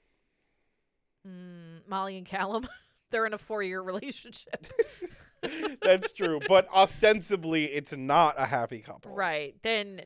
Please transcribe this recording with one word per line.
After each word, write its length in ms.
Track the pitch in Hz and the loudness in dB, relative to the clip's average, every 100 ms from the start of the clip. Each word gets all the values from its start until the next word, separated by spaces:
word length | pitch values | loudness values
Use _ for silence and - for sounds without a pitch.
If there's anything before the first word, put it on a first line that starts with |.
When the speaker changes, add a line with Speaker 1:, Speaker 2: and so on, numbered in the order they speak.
| _ _ _ _ _ _ _ _ _ _ _ _ 196 | _ _ _ _ _ _ _ _ _ _ _ _ -20
Speaker 1:
Mm, 600 | 180 180 175 165 165 - | -18 -18 -18 -20 -18 -8
Molly 300 | 196 196 190 | -4 -4 -6
and 80 | 185 | -8
Callum. 420 | 196 190 220 254 - _ | -4 -2 -2 -6 -16 _
<laughs> 220 | _ - | _ -4
They're 140 | 226 220 | -2 0
in 80 | |
a 60 | 208 | -2
four-year 420 | - 214 190 185 | -6 -4 -2 -4
relationship. 840 | 185 190 269 - 240 - - - - 523 - - 359 - - - | -6 -6 -6 -12 -14 -18 -12 -12 -8 -4 -4 -4 -16 -16 -20 -12
<laughs> 400 | - 311 320 269 | -10 -6 -8 0
Speaker 2:
That's 320 | - 190 214 | 4 4 4
true, 260 | - 180 151 139 | -4 -2 0 6
but 200 | 190 185 | 6 6
ostensibly, 920 | 190 196 - 214 214 175 196 160 160 151 | 6 6 6 4 4 0 -4 0 0 0
it's 300 | 147 143 143 | -4 -6 -6
not 400 | 131 151 156 139 | 4 6 6 4
a 80 | 127 | 0
happy 340 | 127 117 117 | 0 -2 -8
couple. 300 | 104 101 - 196 | -14 -18 -10 -4
Speaker 1:
Right. 400 | 185 151 143 - | -2 -2 -6 -8
Then, 380 | 220 220 202 185 | -2 -2 -4 -12